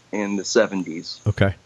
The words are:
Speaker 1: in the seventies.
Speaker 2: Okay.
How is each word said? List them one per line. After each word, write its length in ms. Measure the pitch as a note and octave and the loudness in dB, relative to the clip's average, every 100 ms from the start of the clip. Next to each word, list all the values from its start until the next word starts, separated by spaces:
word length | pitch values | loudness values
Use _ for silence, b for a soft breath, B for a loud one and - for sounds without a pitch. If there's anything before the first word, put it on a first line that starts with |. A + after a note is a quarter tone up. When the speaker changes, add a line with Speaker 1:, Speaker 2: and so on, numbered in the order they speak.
| _ | _
Speaker 1:
in 240 | G#2 G2+ G2+ | -4 -2 -4
the 80 | F2+ | 0
seventies. 720 | A#2+ G2+ F#2+ E2 E2 D#2+ - A2 | 2 2 0 -6 -8 -12 -6 -2
Speaker 2:
Okay. 280 | - G2 - | 2 2 0